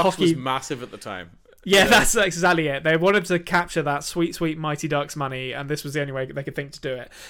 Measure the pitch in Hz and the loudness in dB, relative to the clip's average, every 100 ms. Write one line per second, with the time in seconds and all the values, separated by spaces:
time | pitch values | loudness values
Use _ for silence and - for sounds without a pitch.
0 | 180 175 175 139 131 131 - 131 123 107 | 4 4 2 2 -2 -4 -4 -10 -10 -14
1 | 113 95 85 - _ _ - 196 185 233 | -12 -12 -12 -20 _ _ 4 6 8 6
2 | - 226 190 170 180 170 151 139 160 160 | 6 2 2 2 2 4 0 0 2 4
3 | 185 202 180 175 175 180 175 165 147 143 | 4 2 2 -2 0 0 0 -2 0 -2
4 | - 175 170 - 165 156 156 147 156 147 | -4 0 0 0 -4 -2 -4 -4 -2 -2
5 | 143 151 135 131 131 131 139 147 143 147 | -2 -6 -6 -6 -8 -8 -6 -6 -4 -4
6 | 143 135 131 139 139 143 139 - 143 127 | -4 -4 -6 -8 -8 -8 -10 -8 -8 -8
7 | 127 - | -10 -18